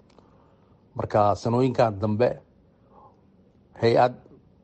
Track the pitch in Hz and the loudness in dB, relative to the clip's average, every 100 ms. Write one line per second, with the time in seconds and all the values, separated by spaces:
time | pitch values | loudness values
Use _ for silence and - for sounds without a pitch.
0 | _ - _ _ _ _ _ _ _ - | _ -20 _ _ _ _ _ _ _ -12
1 | - 110 104 98 117 120 131 120 113 101 | -2 0 2 0 -2 -2 0 0 -2 -2
2 | 107 104 123 - - _ _ _ _ - | -4 0 -2 -2 -14 _ _ _ _ -20
3 | - _ _ _ _ _ _ - 117 120 | -20 _ _ _ _ _ _ -2 2 2
4 | 123 - - - _ _ | 2 -2 -16 -20 _ _